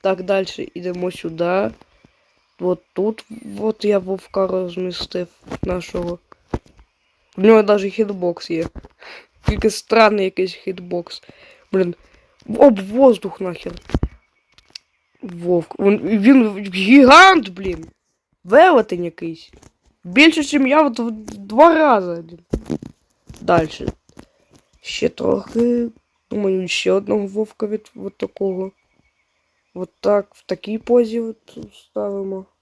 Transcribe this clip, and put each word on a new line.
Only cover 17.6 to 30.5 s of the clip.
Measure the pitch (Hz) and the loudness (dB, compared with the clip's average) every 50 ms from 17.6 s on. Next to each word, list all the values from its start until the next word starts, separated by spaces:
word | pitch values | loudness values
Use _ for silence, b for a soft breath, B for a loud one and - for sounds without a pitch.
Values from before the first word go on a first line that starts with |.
| 196 190 175 160 160 - _ _ _ _ _ _ _ _ _ _ _ | -10 -10 -10 -10 -12 -20 _ _ _ _ _ _ _ _ _ _ _
Велетень | 175 202 277 339 370 330 254 214 - 185 175 175 | 2 6 6 8 8 6 4 2 0 -4 -8 -8
якийсь. | 170 165 - - 165 160 160 - _ _ _ _ - _ _ _ _ _ _ _ | -10 -10 -10 -12 -12 -12 -12 -18 _ _ _ _ -20 _ _ _ _ _ _ _
Більше, | 175 180 233 302 330 320 320 294 | -4 4 6 6 6 4 2 -4
чим | - 294 294 269 254 | -2 0 0 0 2
я | 269 311 311 | 2 2 2
от | 285 226 226 | 2 0 -4
в | 233 233 | -6 -8
два | 226 220 214 208 - 202 202 196 214 233 302 339 320 | -8 -12 -16 -18 -18 -18 -16 -6 4 6 6 6 6
рази, | 330 311 294 247 208 185 180 170 170 | 4 4 4 2 2 0 -4 -8 -10
блін. | 165 165 170 165 _ _ - - 220 - - - - - - _ _ _ _ _ _ _ - - | -12 -16 -20 -20 _ _ -10 -10 -6 -8 -8 -8 -8 -14 -20 _ _ _ _ _ _ _ -20 -12
Дальше. | - - 180 170 160 151 - - 131 - - _ _ _ _ _ - _ _ _ _ _ _ _ _ _ _ _ | -2 0 2 2 2 -2 -8 -10 -10 -10 -10 _ _ _ _ _ -20 _ _ _ _ _ _ _ _ _ _ _
Ще | _ - - - - 240 | _ -14 -8 -4 -4 -4
трохи. | - - - 190 - 202 202 - - 226 233 240 240 240 240 233 220 _ _ _ _ _ _ _ | -4 -4 -2 -2 -2 -2 -4 -6 -4 -2 -2 0 0 -2 -4 -6 -10 _ _ _ _ _ _ _
Думаю, | - 208 202 196 190 190 185 170 | -8 -4 -4 -2 -2 -4 -4 -6
ще | - - - 185 | -6 -4 -2 0
одного | 185 196 202 202 202 214 202 196 | 0 -2 -2 -2 -4 -4 -4 -6
вовка | 196 208 214 214 - _ 220 208 | -6 -6 -8 -8 -6 _ -8 -6
від | 214 214 _ - _ | -6 -10 _ -14 _
от | - 190 196 _ _ | -16 -16 -16 _ _
такого. | - 190 _ - 196 196 190 185 190 190 196 _ _ _ _ _ _ _ _ _ _ _ _ _ _ _ _ _ _ _ _ | -12 -12 _ -6 -6 -6 -4 -6 -8 -10 _ _ _ _ _ _ _ _ _ _ _ _ _ _ _ _ _ _ _ _ _
От | 175 185 180 _ _ | -12 -12 -12 _ _
так, | - 196 208 202 196 _ _ | -2 0 0 0 -2 _ _
в | - _ | -20 _
такій | - | -10